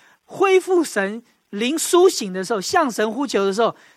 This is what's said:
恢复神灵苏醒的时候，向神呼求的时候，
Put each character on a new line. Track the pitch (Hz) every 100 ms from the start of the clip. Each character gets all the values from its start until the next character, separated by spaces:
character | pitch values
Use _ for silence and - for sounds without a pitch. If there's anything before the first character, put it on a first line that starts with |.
| _ _ _
恢 | - 392 370
复 | 349 359
神 | 285 208 196 226 - _ _
灵 | 202 240 320
苏 | - 349 381
醒 | - 196
的 | 185
时 | 185
候， | 214
向 | - 370 277
神 | 202 220
呼 | 220 285
求 | 208 196
的 |
时 | 196
候， | 214 - -